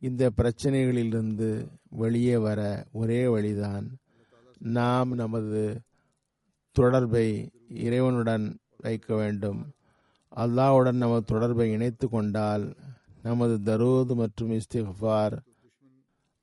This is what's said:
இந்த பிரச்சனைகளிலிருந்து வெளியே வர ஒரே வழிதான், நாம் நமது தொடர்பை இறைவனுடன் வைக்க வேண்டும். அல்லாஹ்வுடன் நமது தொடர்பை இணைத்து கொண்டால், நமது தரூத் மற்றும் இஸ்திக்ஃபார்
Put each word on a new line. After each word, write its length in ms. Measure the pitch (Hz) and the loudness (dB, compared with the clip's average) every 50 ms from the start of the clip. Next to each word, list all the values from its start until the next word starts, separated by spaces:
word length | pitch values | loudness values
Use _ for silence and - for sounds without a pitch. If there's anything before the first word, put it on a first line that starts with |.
இந்த 220 | - 127 127 123 131 123 | -8 -6 0 2 2 2
பிரச்சனைகளிலிருந்து 1200 | 110 - 117 120 113 - - 143 135 135 131 127 123 120 117 113 113 113 110 110 107 104 113 110 107 107 - 73 - - _ - | 2 2 0 0 0 0 -2 0 2 2 2 2 2 0 0 0 0 -2 -2 -2 -2 -2 -2 -2 -2 -4 -6 -10 -14 -20 _ -14
வெளியே 440 | - 110 113 113 117 117 120 123 120 117 | -6 -4 -2 0 2 2 2 2 2 2
வர 220 | 107 107 107 104 104 101 101 101 - - | 2 0 0 -2 -2 -4 -4 -6 -8 -10
ஒரே 300 | - 110 113 113 117 123 127 123 | -6 -4 -2 0 0 2 2 2
வழிதான், 580 | 117 107 104 104 104 101 104 101 101 101 104 113 131 - _ _ _ _ _ _ _ _ _ _ _ - - 117 | 2 2 0 0 -2 -2 -4 -4 -4 -6 -8 -10 -12 -16 _ _ _ _ _ _ _ _ _ _ _ -12 -6 -2
நாம் 400 | 117 120 120 123 123 127 127 127 123 | 0 0 2 2 2 2 0 0 -2
நமது 500 | 120 113 110 113 113 107 107 107 107 107 107 104 117 - _ _ _ _ _ _ _ _ _ _ _ _ _ _ _ _ _ - | -4 -4 -4 -4 -4 -4 -2 -2 -2 -2 -2 -4 -6 -12 _ _ _ _ _ _ _ _ _ _ _ _ _ _ _ _ _ 2
தொடர்பை 520 | 139 123 123 127 131 127 113 113 117 113 110 107 101 - - _ - _ - 120 113 | 4 4 6 6 4 2 2 2 2 2 2 0 -4 -6 -10 _ -20 _ -16 -10 -6
இறைவனுடன் 640 | 113 117 120 127 127 127 127 120 113 113 113 107 107 107 - - _ _ _ - | -4 -2 0 2 2 2 2 0 0 0 0 0 -2 -4 -8 -10 _ _ _ -10
வைக்க 300 | - 110 113 107 - - 110 | -6 -6 -6 -6 -4 -4 -2
வேண்டும். 460 | 107 107 104 104 101 104 101 101 113 - 147 - _ _ _ _ _ _ _ _ _ _ _ | -2 0 -2 -2 -2 -4 -4 -6 -6 -10 -12 -16 _ _ _ _ _ _ _ _ _ _ _
அல்லாஹ்வுடன் 680 | - 113 117 120 117 127 135 135 135 131 127 127 123 123 | -6 -4 -2 0 2 4 4 6 6 6 6 4 2 2
நமது 240 | 120 117 117 117 110 | 0 2 0 0 0
தொடர்பை 420 | - 113 110 117 120 120 113 117 110 | 0 -2 0 0 0 0 2 0 0
இணைத்து 360 | 107 110 117 123 113 - 135 117 | 0 0 -2 -4 -4 -4 -4 -2
கொண்டால், 580 | 117 113 104 104 98 110 107 107 104 107 101 - - - - 139 123 - _ _ - - | -2 -2 -2 0 -2 -2 0 0 -2 -2 -4 -6 -10 -14 -18 -20 -20 -20 _ _ -20 -10
நமது 340 | - 117 117 120 120 117 113 107 98 | -6 -4 0 0 2 2 0 0 0
தரூத் 500 | 110 110 110 120 127 131 131 131 123 127 | 0 0 2 4 4 4 4 2 2 0
மற்றும் 360 | 117 113 104 - - 113 113 | -2 -2 -2 -2 -4 -4 -2
இஸ்திக்ஃபார் 840 | 113 110 107 - - 120 110 98 92 98 110 110 107 107 107 104 107 - - _ _ _ _ _ _ _ 139 131 131 131 _ _ _ _ _ _ _ _ | -2 -4 -4 -4 -4 -4 -4 -4 -6 -4 -2 0 2 2 2 0 -2 -6 -12 _ _ _ _ _ _ _ _ _ _ _ _ _ _ _ _ _ _ _